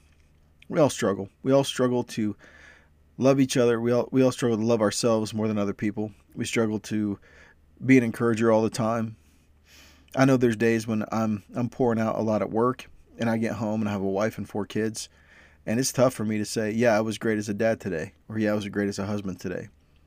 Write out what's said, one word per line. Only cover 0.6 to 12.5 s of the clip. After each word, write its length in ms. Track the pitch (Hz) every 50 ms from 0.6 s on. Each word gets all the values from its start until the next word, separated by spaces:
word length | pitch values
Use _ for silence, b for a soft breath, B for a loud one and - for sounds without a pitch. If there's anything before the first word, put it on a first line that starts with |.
| _ -
We 120 | - -
all 100 | 143 123
struggle. 400 | - - 123 101 98 101 98 - _ _
We 100 | - 131
all 120 | 135 139 135
struggle 380 | - - - 127 123 123 123 117
to 320 | - - 117 107 104 98 B B B B B B B B B B B _ _ _ _ _
love 220 | - 117 131 139 139
each 180 | 135 131 -
other. 240 | 131 120 120 120 113
We 120 | 117 117
all, 160 | 123 120 110 -
we 100 | - 127
all 120 | 131 127
struggle 260 | 123 - 131 120 113 107
to 60 | 110
love 180 | 117 117 110
ourselves 500 | 110 104 - - - 120 113 110 107 107
more 140 | 117 107 110
than 100 | 110 107
other 160 | 107 101 101
people. 400 | 95 - 113 104 101 107 107 107 101 _ _ _ -
We 100 | - 117
struggle 360 | - - 120 113 107 107 104
to 380 | - - 110 107 104 104 98 b b b b b b b b b _ _ _ - 123
be 120 | 123 131
an 80 | 131 120
encourager 460 | 117 104 - 120 117 117 107 117 113
all 120 | 110 110
the 80 | 113 107
time. 460 | - - 113 110 113 120 110 113 113 - _ _ _ _ _ _ _ _ b b b b b b b b b b -
I 80 | - 131
know 120 | 139 131
there's 200 | 123 123 120 113
days 320 | 107 117 113 113 113 113 117
when 160 | 110 107 - -
I'm, 320 | 104 110 113 110 107 98 - - -
I'm 140 | 123 120 117
pouring 320 | - - 131 120 113 110
out 180 | 110 110 - -
a 40 |
lot 200 | 110 110 107 101
at 80 | 98 -